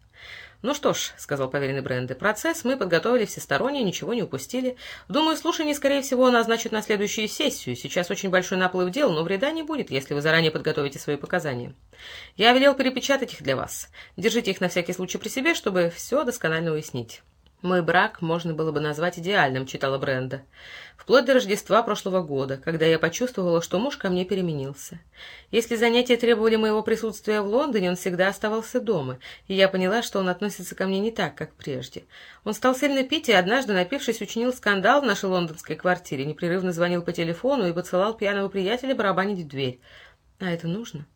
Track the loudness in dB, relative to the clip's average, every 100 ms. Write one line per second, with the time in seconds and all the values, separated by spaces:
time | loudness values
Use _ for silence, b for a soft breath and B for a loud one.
0 | _ B B B B B -4 0 0 0
1 | -4 -10 -8 -4 -2 -2 -2 -4 -4 -4
2 | -4 -2 -2 0 -2 -2 -2 -2 2 2
3 | 2 2 0 -6 -2 0 0 0 -2 -2
4 | -4 -4 -4 -6 -6 -4 -4 -6 B B
5 | B 0 2 0 -2 -2 0 0 2 2
6 | 0 4 4 4 4 0 0 -4 0 0
7 | 0 -2 -4 -2 -2 -2 -6 -8 -4 -2
8 | -2 -4 0 0 2 0 0 0 -2 2
9 | 2 2 0 0 -2 -2 -4 -6 -4 -4
10 | -4 -2 2 4 4 0 -2 -2 -4 -4
11 | -6 -6 -2 -4 -2 -6 -8 -14 _ B
12 | B B B B 6 8 6 6 2 0
13 | 0 0 0 -6 -4 -2 -4 -10 -14 B
14 | B B 0 0 0 -2 -2 0 -2 -4
15 | -6 -6 -6 -2 0 0 0 2 0 -2
16 | -2 0 0 -2 -2 0 0 -2 -4 -8
17 | -8 -14 _ _ _ _ 0 0 4 4
18 | 2 0 -4 -2 -2 -2 -2 -2 -2 -2
19 | -4 -4 0 2 2 2 -4 -4 -2 -2
20 | -2 -2 -4 -8 -12 B B B B B
21 | 4 4 6 4 2 -2 2 2 2 -2
22 | -2 -2 0 -2 -2 -4 -4 2 4 4
23 | 2 0 -2 0 2 2 0 -2 -2 -2
24 | -2 0 0 -2 -2 -2 -6 -10 -14 -16
25 | _ B B B B 0 0 2 4 4
26 | 4 4 4 4 4 4 4 2 0 -2
27 | -2 -6 -2 -2 2 2 2 2 0 0
28 | -2 0 0 0 -2 -2 -2 -2 0 0
29 | -2 -8 B B B 4 4 4 0 0
30 | 0 -2 -2 -2 -4 -6 -10 -4 -2 0
31 | -2 -2 -4 -4 -12 -10 -8 -8 -8 -14
32 | -18 B B B -8 0 2 2 2 2
33 | 0 0 4 6 6 2 2 2 2 -2
34 | -2 -4 -4 -2 -2 0 0 4 6 6
35 | 4 0 0 0 0 -6 -8 -2 0 0
36 | -2 -4 -4 -2 -2 0 0 0 0 0
37 | -2 -2 -2 0 0 2 0 -2 0 0
38 | 2 0 -2 0 -2 -2 -2 -2 -2 0
39 | 0 2 0 -2 -6 -4 -4 -4 B B
40 | B B _ -8 -4 -4 -4 -6 -6 -12
41 | -14